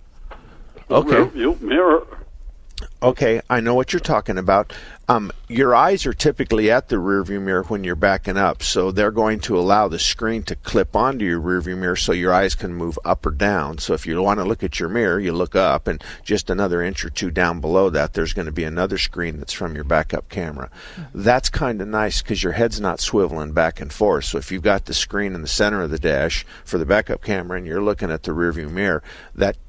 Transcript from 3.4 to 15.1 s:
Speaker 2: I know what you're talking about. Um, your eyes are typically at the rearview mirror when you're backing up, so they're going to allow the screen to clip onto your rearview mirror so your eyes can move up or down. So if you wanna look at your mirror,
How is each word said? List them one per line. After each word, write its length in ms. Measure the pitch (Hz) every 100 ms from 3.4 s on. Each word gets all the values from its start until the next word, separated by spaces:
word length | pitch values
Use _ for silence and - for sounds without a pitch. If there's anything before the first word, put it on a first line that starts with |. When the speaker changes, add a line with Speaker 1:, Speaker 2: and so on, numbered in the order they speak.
| -
Speaker 2:
I 120 | 123
know 140 | 113
what 180 | 123 131
you're 80 | 180
talking 380 | - 127 - 92
about. 340 | 92 98 107 - - - -
Um, 240 | 120 101 - -
your 260 | 117 135
eyes 320 | 120 160 196 -
are 60 |
typically 580 | 80 151 - - 110 107
at 180 | 120 -
the 80 | 110
rearview 460 | 87 98 90 101
mirror 220 | 95 92
when 180 | 92 104
you're 140 | 92 85
backing 400 | 101 95 - 95
up, 260 | 98 73
so 300 | - - 92
they're 180 | 95 104
going 300 | 110 107 107
to 180 | - 98
allow 300 | 90 101 104
the 100 | 80
screen 460 | - - 110 113
to 100 | 95
clip 400 | 87 - 113 92
onto 300 | 104 123 135
your 160 | 101 85
rearview 360 | 82 90 87 92
mirror 200 | 92 92
so 160 | -
your 200 | 90 90
eyes 220 | 90 98
can 180 | - 90
move 260 | 87 85 82
up 220 | - 92 -
or 60 |
down. 460 | 73 101 98 71 82
So 160 | -
if 120 | 82 87
you 160 | 80
wanna 220 | 95 104
look 180 | 95 113
at 160 | 92 -
your 100 | 85
mirror, 300 | 110 104